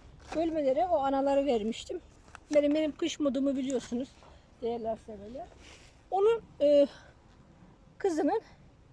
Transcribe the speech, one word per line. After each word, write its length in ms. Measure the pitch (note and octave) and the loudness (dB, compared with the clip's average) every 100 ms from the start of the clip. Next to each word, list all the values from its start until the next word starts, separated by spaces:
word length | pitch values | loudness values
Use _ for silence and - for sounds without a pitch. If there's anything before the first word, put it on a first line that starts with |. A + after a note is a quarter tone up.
| - - - D#4 | -18 -20 -8 -4
bölmelere 500 | E4 D#4+ C#4 C4 F4+ | -2 0 0 0 0
o 100 | D#4+ | 0
anaları 480 | C4+ C4+ C#4 C#4 C#4 | 0 0 2 2 2
vermiştim. 540 | A#3 G#3+ - - F4+ - - - - - | 0 -2 -6 -10 -12 -14 -20 -20 -20 0
Benim, 200 | D4+ D4 | 2 4
benim 220 | D4+ D#4 - | 2 -2 -2
kış 240 | E4 - | -4 -2
modumu 360 | C#4+ B3+ C#4 C4+ | -2 0 -2 -2
biliyorsunuz 520 | C4 B3+ - A#3+ C#4 - - - - - | -4 -6 -4 -8 -8 -14 -20 -20 -20 -10
değerli 340 | A3+ A#3 A3 A3 - | -8 -6 -6 -8 -12
severler. 400 | G#3 G3+ C4 F4+ - - - - - _ | -18 -16 -16 -16 -20 -20 -20 -20 -20 _
Onun, 320 | F#4 G#4 A#4 - - | 2 4 2 -2 0
e, 260 | C#4+ C#4+ C#4+ - - - - - - - - - - - | 4 6 4 0 -20 -20 -20 -20 -20 -20 -20 -20 -20 -6
kızının 420 | G4+ D#4 D4 G#4+ - - - - - | -2 0 0 -2 -6 -18 -20 -20 -20